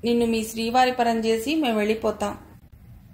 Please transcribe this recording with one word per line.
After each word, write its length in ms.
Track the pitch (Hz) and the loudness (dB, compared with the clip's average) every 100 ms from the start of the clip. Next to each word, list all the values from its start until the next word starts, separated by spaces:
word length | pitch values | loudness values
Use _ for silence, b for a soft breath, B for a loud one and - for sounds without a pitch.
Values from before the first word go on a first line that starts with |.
నిన్ను 220 | 226 240 233 | 0 2 2
మీ 180 | 226 | 0
శ్రీవారి 480 | 220 226 226 254 254 | -2 -4 0 2 2
పరం 340 | 247 233 226 220 | 2 2 2 0
చేసి 300 | 226 269 320 | 0 0 0
మేం 220 | 269 214 | 0 0
వెళ్ళిపోతాం. 600 | 208 220 220 208 208 - - - - - - - - | 0 0 -2 -2 -4 -6 -14 -20 -20 -20 -20 -20 -20